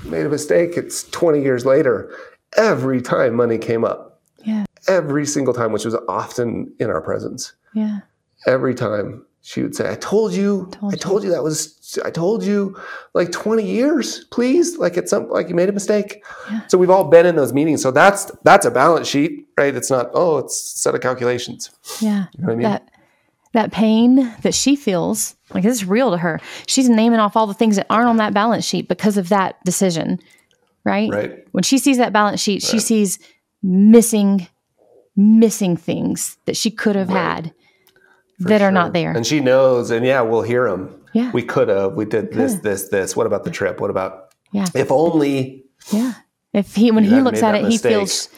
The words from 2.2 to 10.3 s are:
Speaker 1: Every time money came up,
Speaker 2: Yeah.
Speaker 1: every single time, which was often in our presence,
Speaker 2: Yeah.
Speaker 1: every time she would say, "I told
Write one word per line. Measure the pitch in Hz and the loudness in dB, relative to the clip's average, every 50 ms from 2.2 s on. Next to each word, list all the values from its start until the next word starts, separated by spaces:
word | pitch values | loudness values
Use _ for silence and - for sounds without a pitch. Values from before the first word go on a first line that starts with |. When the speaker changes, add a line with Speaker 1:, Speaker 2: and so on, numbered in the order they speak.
| - - _ _ _ _ - | -20 -20 _ _ _ _ 0
Speaker 1:
Every | 208 220 214 165 131 127 131 131 123 | 2 2 2 2 0 -2 -2 -2 -2
time | 123 - 165 175 147 120 113 | -2 -2 -2 0 0 0 0
money | 120 120 117 113 113 | 0 0 0 -2 -2
came | - - 117 113 113 | -2 -2 -2 -2 -2
up, | - - - - - _ _ _ _ _ _ | -2 -4 -6 -12 -18 _ _ _ _ _ _
Speaker 2:
Yeah. | - 214 220 214 202 - _ _ - 185 | -8 -6 -4 -4 -6 -8 _ _ -2 0
Speaker 1:
every | 190 175 156 147 139 151 147 | 0 0 0 -2 -2 -4 -4
single | 139 - 147 135 127 | -4 -4 -2 -2 -2
time, | 120 123 117 110 | -2 -2 -2 -2
which | 107 104 - | -2 -4 -4
was | 117 110 - - - | -4 -4 -4 -4 -4
often | 92 107 117 - - - 120 117 98 95 90 - - - | -6 -6 -6 -6 -6 -6 -4 -4 -4 -6 -8 -8 -8 -6
in | 131 107 | -4 -4
our | - 80 | -4 -4
presence, | - - 101 104 110 - - 127 - - - _ _ _ - | -4 -6 -6 -6 -8 -10 -12 -12 -14 -16 -18 _ _ _ -6
Speaker 2:
Yeah. | 214 214 214 208 196 - _ _ _ _ _ _ _ - | -6 -4 -4 -6 -8 -12 _ _ _ _ _ _ _ -2
Speaker 1:
every | - 127 131 135 131 120 | 0 0 0 0 -2 -2
time | - 120 104 107 104 98 - 107 - - _ _ _ | -2 -4 -4 -4 -4 -6 -8 -10 -16 -20 _ _ _
she | _ - - 127 | _ -12 -8 -6
would | 123 113 - | -6 -4 -4
say, | - 110 - | -4 -6 -6
"I | 104 | -6
told | - - - 196 214 220 208 | -8 -6 -2 0 0 0 0